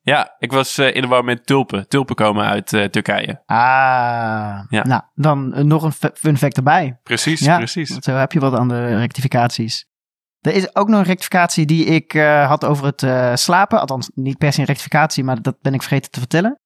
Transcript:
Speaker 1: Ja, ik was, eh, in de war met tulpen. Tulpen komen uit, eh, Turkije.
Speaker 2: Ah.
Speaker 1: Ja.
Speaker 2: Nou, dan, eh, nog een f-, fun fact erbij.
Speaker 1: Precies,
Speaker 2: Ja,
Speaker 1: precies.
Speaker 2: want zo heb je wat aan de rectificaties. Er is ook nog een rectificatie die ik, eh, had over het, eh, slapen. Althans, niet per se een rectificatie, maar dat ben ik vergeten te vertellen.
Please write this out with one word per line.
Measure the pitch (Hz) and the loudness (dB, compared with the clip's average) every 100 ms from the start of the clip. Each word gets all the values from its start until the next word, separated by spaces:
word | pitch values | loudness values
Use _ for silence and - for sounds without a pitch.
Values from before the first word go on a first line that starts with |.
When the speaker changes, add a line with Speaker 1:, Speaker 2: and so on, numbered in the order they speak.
Speaker 1:
Ja, | - 143 104 - | 0 0 0 -6
ik | 123 | -2
was, | 135 131 - | 0 -2 0
eh, | 135 | 0
in | - | 0
de | 127 | 2
war | 127 | 2
met | 120 120 - | 2 -4 0
tulpen. | 139 131 98 98 | 0 0 -4 -2
Tulpen | 139 131 | -2 -2
komen | - 107 104 104 | 0 0 0 0
uit, | 104 95 | -2 -2
eh, | 107 | -2
Turkije. | 101 107 - 101 - - _ | 0 -2 -2 -2 -4 -10 _
Speaker 2:
Ah. | 110 123 131 131 127 123 117 113 110 107 101 101 | 2 2 4 2 2 0 -2 -4 -4 -6 -10 -4
Speaker 1:
Ja. | 107 123 | -2 0
Speaker 2:
Nou, | 120 - | -2 -2
dan, | - 147 143 131 | -2 0 0 -2
eh, | - | 0
nog | 147 156 | 2 2
een | 156 | 0
f-, | - 147 | -2 -6
fun | - 156 143 | -2 -2 0
fact | 143 - | 0 0
erbij. | 135 170 143 123 | 2 2 0 -8
Speaker 1:
Precies, | - 117 - 160 | -6 -2 -2 0
Speaker 2:
Ja, | 139 170 | 2 2
Speaker 1:
precies. | 117 - 151 | 0 -6 -6
Speaker 2:
want | 165 | -6
zo | 135 | -4
heb | 131 131 | -2 0
je | 156 | 0
wat | 135 | 0
aan | 127 123 | 0 0
de | 120 120 110 | -2 -2 -2
rectificaties. | 120 - 131 127 120 - 113 - - _ _ _ _ _ | -2 -4 -2 0 0 -2 -6 -8 -12 _ _ _ _ _
Er | - | 0
is | 196 185 - | 0 0 0
ook | 202 | 2
nog | 214 | 2
een | 175 | 2
rectificatie | 185 - 185 175 - 151 | -2 0 0 2 2 2
die | 160 | 2
ik, | 156 160 - | 4 2 0
eh, | 160 151 147 143 | 0 4 4 4
had | 151 | 2
over | 143 143 139 | 0 0 -2
het, | - | -2
eh, | 135 127 123 | 0 0 0
slapen. | 123 - 175 202 220 | 0 2 2 2 0
Althans, | 131 131 - | 0 -4 -8
niet | - 131 135 | -6 -6 0
per | 151 | 0
se | 135 | 0
een | 135 | -2
rectificatie, | 143 - 156 151 - | -2 -2 0 0 0
maar | 131 123 | -2 -2
dat | 131 - | -4 -4
ben | 143 | -4
ik | 135 | -4
vergeten | - 139 - | -2 -4 -4
te | - | -10
vertellen. | 123 160 202 285 | -2 0 0 -4